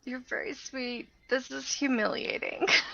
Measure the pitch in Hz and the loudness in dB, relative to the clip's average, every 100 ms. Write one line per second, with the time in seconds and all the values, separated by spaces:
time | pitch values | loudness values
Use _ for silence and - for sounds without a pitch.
0 | - 254 247 226 - 277 - 269 247 240 | -8 -10 -6 -4 -4 -6 -8 -6 -4 -4
1 | - _ _ 262 254 269 262 - 285 247 | -10 _ _ 0 0 -8 -4 0 2 4
2 | 208 - - - - - 381 - - | 4 0 -2 -2 -2 -2 4 4 4